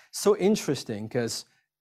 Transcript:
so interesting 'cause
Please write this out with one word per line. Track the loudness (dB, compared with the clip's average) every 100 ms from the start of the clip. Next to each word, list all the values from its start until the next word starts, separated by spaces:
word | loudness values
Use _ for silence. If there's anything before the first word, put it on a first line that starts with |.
| _
so | -2 2 4
interesting | 4 2 0 -4 -4 -8 -4
'cause | -4 -4 -6 -14 _ _ _